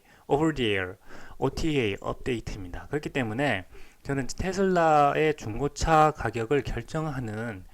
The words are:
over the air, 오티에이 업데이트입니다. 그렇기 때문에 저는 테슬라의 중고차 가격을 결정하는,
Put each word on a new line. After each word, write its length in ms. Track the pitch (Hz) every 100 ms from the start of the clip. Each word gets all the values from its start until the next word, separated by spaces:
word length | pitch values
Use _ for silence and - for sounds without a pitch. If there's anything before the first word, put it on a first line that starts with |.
| - - -
over 260 | 143 160
the 180 | 143 113
air, 240 | 98 92 98 - - - -
오티에이 600 | 135 - 165 143 110 98
업데이트입니다. 840 | - - - 117 - 107 90 - -
그렇기 220 | 147 160
때문에 560 | 147 113 110 143 98 - - - -
저는 240 | - 139 120 -
테슬라의 1000 | 185 190 190 175 165 151 143 143 156 147
중고차 760 | 107 110 143 - - 156 156
가격을 520 | - 117 117 113 143
결정하는, 1000 | - 120 117 160 156 135 113 107 117 95 -